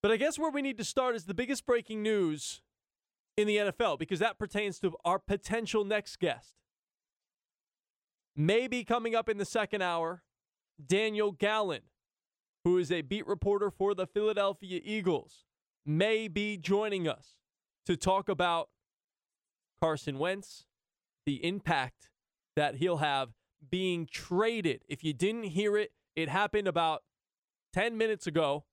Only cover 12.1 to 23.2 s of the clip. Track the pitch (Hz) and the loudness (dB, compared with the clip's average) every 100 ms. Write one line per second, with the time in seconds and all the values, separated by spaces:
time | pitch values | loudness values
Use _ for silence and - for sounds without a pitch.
12.1 | _ _ _ _ _ 175 180 160 175 139 | _ _ _ _ _ 2 4 4 -2 -2
13.1 | 202 - 196 202 202 202 - 196 190 185 | -4 -4 -2 0 2 0 0 0 0 -2
14.1 | 208 214 208 196 196 190 180 - 214 185 | 0 0 2 0 0 -8 -8 -4 0 2
15.1 | 151 - - _ _ _ _ 139 151 208 | 0 -2 -20 _ _ _ _ -2 2 4
16.1 | 220 220 170 208 208 160 196 214 196 165 | 2 0 -2 -2 -2 0 2 2 0 -2
17.1 | - - _ _ _ _ _ - 170 - | -4 -10 _ _ _ _ _ -4 0 2
18.1 | 190 196 165 175 170 - _ _ _ _ | 2 0 0 2 0 -2 _ _ _ _
19.1 | _ _ _ _ _ _ _ 160 156 - | _ _ _ _ _ _ _ 0 0 -4
20.1 | 135 165 196 196 - _ _ _ _ _ | -2 -2 -2 -8 -20 _ _ _ _ _
21.1 | _ - 139 165 196 - 156 127 _ - | _ -6 -2 -2 -4 0 0 0 _ -20
22.1 | _ _ _ _ - 147 131 175 165 151 | _ _ _ _ 0 0 0 0 2 2
23.1 | 139 | 0